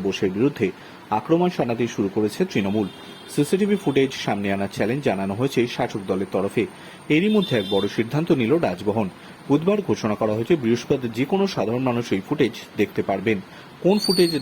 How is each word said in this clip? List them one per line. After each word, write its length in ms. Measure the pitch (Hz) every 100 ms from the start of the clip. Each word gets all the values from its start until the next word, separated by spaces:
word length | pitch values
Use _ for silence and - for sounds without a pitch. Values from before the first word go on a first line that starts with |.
বোসের 260 | 98 92 98 95
বিরুদ্ধে 300 | 139 143 95 - - - - 107
আক্রমণ 300 | - 170 180 175
শানাতে 280 | 123 117 117
শুরু 140 | - 98 110
করেছে 240 | 104 - 185
তৃণমূল। 380 | 120 98 107 92 - - - -
সিসিটিভি 420 | - 143 190 202 196
ফুটেজ 280 | - 135 135 -
সামনে 240 | - 101 101 98
আনার 180 | 98 -
চ্যালেঞ্জ 260 | 107 139 131
জানানো 260 | 95 95 101
হয়েছে 220 | 135 131 120 -
শাসক 260 | 120 110 95
দলের 220 | 95 95
তরফে। 300 | 98 98 123 95 - - - -
এরই 160 | 151 208 214
মধ্যে 180 | 180 123
এক 100 | 95
বড় 120 | 98 101 -
সিদ্ধান্ত 320 | 113 143 175 139
নিল 120 | 113 165 123
রাজভবন। 400 | 90 101 110 95 - - - -
বুধবার 300 | 143 170 208 185
ঘোষণা 280 | 107 110 104
করা 160 | 110 107
হয়েছে 180 | 117 165
বৃহস্পতিবার 520 | 113 117 - 143 123 110
যে 60 | 139
কোনো 120 | 196 196
সাধারণ 280 | - 101 123 131
মানুষ 180 | 120 117 98
এই 60 | -
ফুটেজ 280 | 147 117 - - -
দেখতে 220 | 101 - -
পারবেন। 300 | 98 104 101 - - - -
কোন 120 | 175 208
ফুটেজ 280 | - 190 170 151